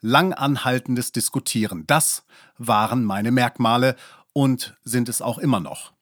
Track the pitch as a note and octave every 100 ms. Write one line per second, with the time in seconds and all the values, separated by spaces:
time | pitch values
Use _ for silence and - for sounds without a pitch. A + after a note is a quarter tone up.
0 | A2 C3+ F#3 - C#3 C#3 C3 B2+ - B2
1 | A#2+ - - C3+ - A#2 G#2+ F2 D#2 C#3+
2 | - - _ - - _ A#2 G#2+ G#2+ B2
3 | A2 G2 G#2+ B2+ A#2+ - A#2 A#2+ C3 B2
4 | - - _ - C3+ B2+ - - - A#2+
5 | B2 A#2 - - C3+ A#2 D2 - - _